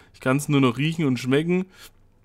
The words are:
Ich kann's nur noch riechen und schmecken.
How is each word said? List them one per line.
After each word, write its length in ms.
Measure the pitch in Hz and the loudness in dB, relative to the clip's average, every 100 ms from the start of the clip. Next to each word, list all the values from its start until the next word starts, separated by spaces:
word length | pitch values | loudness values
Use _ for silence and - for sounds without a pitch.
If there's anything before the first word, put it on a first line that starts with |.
| - | -20
Ich 60 | - | -6
kann's 300 | 131 135 143 | -2 -2 2
nur 120 | 143 | 2
noch 160 | 135 117 | 2 0
riechen 280 | 151 165 151 | -4 -2 -2
und 140 | 123 | -2
schmecken. 460 | 123 139 165 180 185 - - _ _ _ | 0 0 2 -2 -2 -12 -20 _ _ _